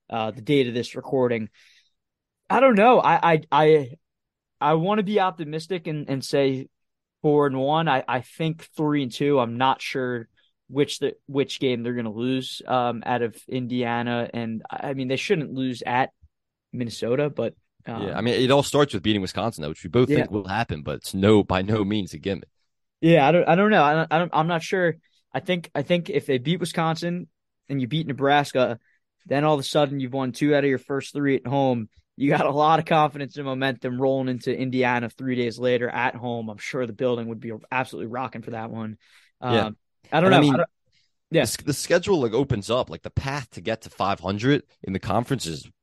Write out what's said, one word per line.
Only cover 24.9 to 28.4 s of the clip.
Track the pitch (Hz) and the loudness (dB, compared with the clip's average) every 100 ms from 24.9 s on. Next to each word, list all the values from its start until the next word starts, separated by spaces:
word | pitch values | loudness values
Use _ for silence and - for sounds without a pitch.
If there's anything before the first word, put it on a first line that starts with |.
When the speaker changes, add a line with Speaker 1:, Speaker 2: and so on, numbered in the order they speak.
| 160 _ _ _ | -2 _ _ _
Speaker 1:
I | 131 | -8
think, | - 180 165 | -4 -4 -4
I | - | -6
think | 139 175 165 | 0 0 0
if | 143 - | -4 0
they | 135 | -2
beat | 127 165 | 0 -2
Wisconsin | 165 - 160 160 170 175 170 _ _ _ - | -2 -2 -2 -2 -4 -6 -10 _ _ _ -8
and | 139 | -4
you | 127 | -2
beat | 156 160 | -4 -4
Nebraska, | 123 139 143 | -2 2 2